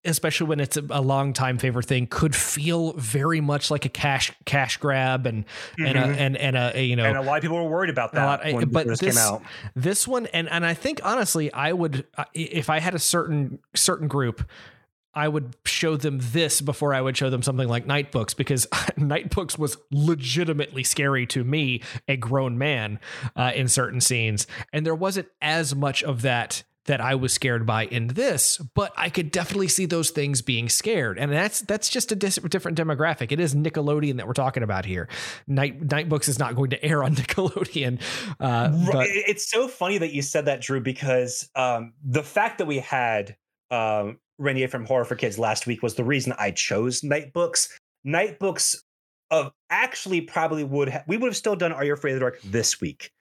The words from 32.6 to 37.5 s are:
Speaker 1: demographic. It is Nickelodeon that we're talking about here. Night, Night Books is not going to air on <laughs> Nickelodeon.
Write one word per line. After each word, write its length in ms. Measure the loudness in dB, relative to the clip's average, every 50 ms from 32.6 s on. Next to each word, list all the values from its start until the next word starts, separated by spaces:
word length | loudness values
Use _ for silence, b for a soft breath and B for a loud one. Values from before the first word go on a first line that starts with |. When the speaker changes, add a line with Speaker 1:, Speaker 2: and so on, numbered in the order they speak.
| -2 -2 -2
Speaker 1:
demographic. 560 | 0 0 0 0 2 2 0 2 0 -2 -2
It 80 | 0 2
is 140 | 2 2 2
Nickelodeon 640 | 2 2 2 0 0 0 2 2 2 2 0 -2 -2
that 80 | -4
we're 80 | -2 0
talking 280 | 0 0 2 0 0
about 220 | 0 0 0 -2 -2
here. 240 | -2 -4 -4 -4 B B B B B B B B
Night, 340 | 0 2 2 2 0 -2 -4 -2 0
Night 200 | 0 0 2 0
Books 180 | 0 0 0 0
is 100 | 0 0
not 160 | 0 0 0
going 120 | 0 0 0
to 140 | 0 0 0
air 180 | 0 2 2
on 120 | 2 2 2
<laughs> 20 |
Nickelodeon. 840 | 0 0 -2 0 0 0 0